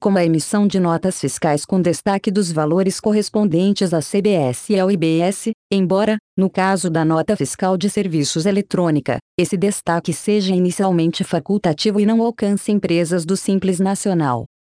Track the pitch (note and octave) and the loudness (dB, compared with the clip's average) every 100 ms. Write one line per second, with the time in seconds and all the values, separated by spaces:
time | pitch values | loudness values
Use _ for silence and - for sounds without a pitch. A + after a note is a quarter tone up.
0 | G#3 G3 E3+ D#3+ - G#3 G3+ F#3+ F3 E3 | 0 2 2 0 0 0 2 2 0 0
1 | F#3 - C#3 - E3 D3 - F#3+ F3 D#3 | -2 -4 -6 -2 0 0 0 0 0 0
2 | G#3 G3 G#3+ G3 F3+ D#3 D3+ F3 G3 - | -2 -2 0 0 0 0 0 2 0 -2
3 | G#3+ G#3+ G#3 G#3+ G#3 D#3+ F#3+ G3+ F#3 E3 | 0 0 0 0 0 2 2 2 0 -2
4 | - G3+ G3+ F#3 C3 B2+ - G3 F#3 G3+ | -2 0 2 2 0 -2 -2 0 2 2
5 | D#3+ D#3+ F3 G3 - A3 - G3 F3+ F#3+ | 2 2 0 -2 -6 -8 -4 0 2 2
6 | A3 G#3+ - - F#3+ F#3+ F#3+ F#3+ F3+ D#3+ | 2 -2 -4 -2 0 0 0 0 0 0
7 | D#3+ D#3+ D#3+ G#3 C#3 - F#3+ F#3 G3 G#3 | 2 2 0 -2 -4 -2 -2 0 -2 -2
8 | G3 D#3 C#3 D#3+ F3+ G3+ G3 - F3 D3 | -2 -2 -2 -2 0 0 0 0 2 0
9 | - A#2+ - - F3 F#3+ G3+ G#3 - E3+ | 0 -4 -4 -4 -2 0 -2 -2 -2 -2
10 | F3 D#3 - G#3 F#3+ F#3 F3+ - F#3+ F3 | -2 -4 -2 0 2 2 0 0 0 2
11 | E3 - G3 E3+ - G#3 F3 D3+ G#3+ G#3 | 0 -2 -2 -4 -2 -2 0 0 0 2
12 | G#3 A3+ A#3 A#3 G3+ G3+ - G#3 - E3 | 2 2 0 0 -2 0 0 0 2 0
13 | E3 F3+ D#3+ F#3+ - G3 F#3+ F3+ F#3+ G3 | 0 -2 -2 -2 0 0 0 0 0 0
14 | G#3 F3 D3 A#2+ A#2 _ _ | 0 0 0 -2 -6 _ _